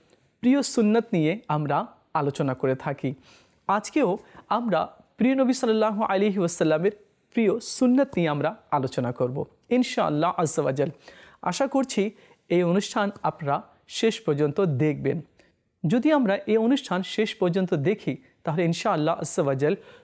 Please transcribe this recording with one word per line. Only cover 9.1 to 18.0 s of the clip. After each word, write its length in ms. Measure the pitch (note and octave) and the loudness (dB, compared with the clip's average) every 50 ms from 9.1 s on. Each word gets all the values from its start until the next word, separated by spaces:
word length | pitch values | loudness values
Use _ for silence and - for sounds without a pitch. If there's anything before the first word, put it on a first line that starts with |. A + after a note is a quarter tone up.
করব 340 | B2 - B2+ B2 B2+ C#3+ - - _ _ _ - | -2 -2 -2 -4 -2 -6 -10 -10 _ _ _ -2
ইনশাআল্লাহ 640 | A#3+ B3+ B3+ - - - G3 E3 D3+ D3 D#3+ F3 F3+ - | 0 0 0 0 0 -2 0 0 0 0 0 0 0 0
আজ্জা 240 | F3 D3 - - | -2 -2 0 -2
ওয়া 100 | D3 C#3+ | -2 -2
জাল। 180 | C3+ C#3 C#3+ C3+ - - - - - - - - - _ | 0 -2 -2 -4 -4 -10 -18 -20 -20 -20 -20 -20 -16 _
আশা 260 | - F#3 - - C#4 C4+ | -6 -4 -2 -2 -2 0
করছি 440 | - C4+ C4 C4 - - G3 A3 G#3+ _ - - - _ _ - | 0 0 0 0 -2 -2 -2 -2 -4 _ -20 -20 -20 _ _ 0
এই 140 | F3 F3 F3+ | 0 2 2
অনুষ্ঠান 480 | F3 F3 G3 G3+ - - A3+ G3+ G3+ G3+ - - | 2 2 0 0 -2 -2 -2 -2 -2 -4 -4 -4
আপনারা 380 | D#3+ - - D#3+ C#3 C#3 E3+ - - _ _ _ - | -4 -4 -4 -4 -4 -4 -4 -4 -10 _ _ _ -14
শেষ 320 | - - - A3 - - | -6 0 0 0 0 0
পর্যন্ত 420 | - - D3+ C#3 D3+ D3 C#3+ - | -2 -2 0 2 0 0 0 0
দেখবেন। 600 | G3 F3 C#3+ B2 D#3 D#3 C#3+ C3+ C3+ C3+ - E3+ D3 _ _ _ _ _ _ _ _ _ _ _ - D#3 | 0 0 0 0 0 0 0 0 -2 -2 -2 -4 -6 _ _ _ _ _ _ _ _ _ _ _ -2 0
যদি 240 | F3+ B3+ A3+ D4+ | 0 2 2 4
আমরা 240 | D#4 C#4+ C4 G3 G3 | 2 4 2 2 0
এই 220 | G3 - - G#3+ A3+ | -2 0 0 0 2
অনুষ্ঠান 460 | A3 A#3 C#4 B3+ - - F#3 F3+ F#3+ | 2 2 2 0 0 -2 -4 -4 -4
শেষ 320 | - - - A3 G#3+ - | -4 -2 -2 -2 -2 0
পর্যন্ত 380 | - F#3+ F3+ E3+ G3 F#3+ F3 F#3+ | 0 0 0 0 0 0 0 0
দেখি, 440 | D3+ C3+ E3 G#3+ G#3+ | 0 0 0 -2 -2